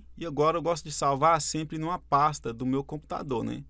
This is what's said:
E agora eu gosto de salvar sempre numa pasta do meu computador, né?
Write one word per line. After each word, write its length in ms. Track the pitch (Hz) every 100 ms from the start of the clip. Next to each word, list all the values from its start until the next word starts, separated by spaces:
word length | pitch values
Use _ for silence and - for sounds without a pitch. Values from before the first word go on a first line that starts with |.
| - -
E 80 |
agora 320 | 165 139 151 165
eu 60 |
gosto 220 | 156 160 160
de 60 |
salvar 500 | 147 143 135 160 165
sempre 380 | - 156 156 160
numa 180 | 160 175
pasta 560 | - 143 151 143 131
do 100 | 113
meu 200 | 127 135
computador, 600 | 139 156 - 180 156 120
né? 200 | 113 127